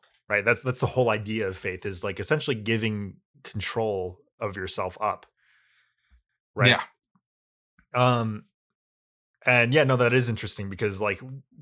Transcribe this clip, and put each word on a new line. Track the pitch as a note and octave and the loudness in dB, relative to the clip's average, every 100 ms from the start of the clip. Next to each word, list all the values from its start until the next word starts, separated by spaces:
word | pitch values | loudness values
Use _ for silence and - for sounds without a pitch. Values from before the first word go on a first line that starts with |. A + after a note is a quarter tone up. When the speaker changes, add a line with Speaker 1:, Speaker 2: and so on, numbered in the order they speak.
| _ _ - | _ _ -2
Speaker 1:
right? | G#2 G#2 | 2 2
That's, | A#2+ | 2
that's | B2+ B2 | 0 0
the | B2+ | 0
whole | C3 A#2+ | 2 2
idea | G#2+ G#2 A2 G2 | 2 -2 -4 -4
of | F#2 | -4
faith, | G2+ F#2 G#2 | -6 -6 -8
is, | F2+ | -6
like, | G#2 F#2+ | -6 -6
essentially | F#2+ D#3 C#3 A2+ | -2 0 0 -4
giving | G#2 A2+ A2+ G#2 G2 - _ _ | -2 -2 0 -4 -8 -12 _ _
control | - G2+ - A#2 A2 G2 F2+ F2+ _ _ | -12 -8 -6 -2 -2 -2 -4 -10 _ _
of | G#2+ F#2+ | -8 -6
yourself | F#2 - F#2 - | -6 -4 -6 -2
up, | G#2 F2+ - _ _ _ _ _ _ _ _ _ _ _ _ - | -4 -4 -10 _ _ _ _ _ _ _ _ _ _ _ _ 2
right? | G#2 | 4
Speaker 2:
Yeah. | B2 - _ _ _ _ _ _ _ _ _ _ | 4 0 _ _ _ _ _ _ _ _ _ _
Speaker 1:
Um, | B2 B2+ A#2+ A2 G#2+ - _ _ _ _ _ _ _ _ _ - | 2 4 4 0 -6 -12 _ _ _ _ _ _ _ _ _ 2
and | B2 A#2+ | 4 4
yeah, | D3 | 4
no, | C3+ B2+ | 4 4
that | A#2+ | 4
is | B2+ A#2+ | 4 2
interesting | A2 G#2 - G2 | -2 -6 -8 -8
because, | F#2+ G#2+ G2 | -4 -4 0
like, | G#2+ G2 B2+ C3+ - - | -2 -4 -8 -16 -18 -16